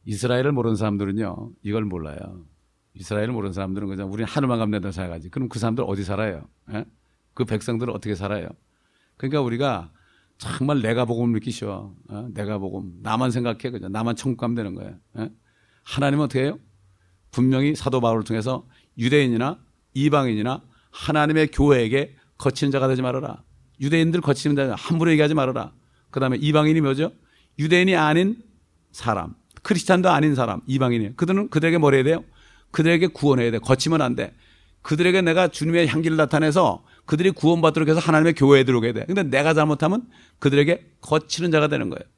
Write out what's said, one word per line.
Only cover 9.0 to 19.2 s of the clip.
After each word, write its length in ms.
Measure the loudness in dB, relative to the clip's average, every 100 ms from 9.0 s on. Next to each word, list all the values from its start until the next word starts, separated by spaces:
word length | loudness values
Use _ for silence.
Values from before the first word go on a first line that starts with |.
| _ _
그러니까 240 | -4 -2
우리가 500 | -2 -2 -2 -4 -8 _ _ _ _ _
정말 440 | -12 -4 0 0
내가 240 | 0 -2 -2
복음을 280 | -2 0
믿기 180 | -2 -4
쉬워. 440 | -8 -8 -10 -14 -20 -16
어? 180 | -14 -12
내가 240 | -8 -6 -6
복음. 440 | -6 -10 -12 -12
나만 300 | -4 -2 -2
생각해. 400 | -2 -4 -6 -10
그죠? 160 | -10 -8
나만 260 | -6 -4 -4
천국 220 | -6 -4
가면 180 | -6 -6
되는 200 | -8 -10
거예요. 200 | -14 -18 _ -12
예? 100 | -12 -14 _ _ _ _
하나님은 420 | -10 -2 0 0 0
어떻게 180 | 0
해요? 160 | -2 -4 _ _ _ _ _ _ _
분명히 440 | 0 2 2 0 0
사도 260 | -2 0
바울을 220 | 2 0
통해서 440 | -2 -4 -4 -6 -10 _ _ -4
유대인이나 640 | 2 2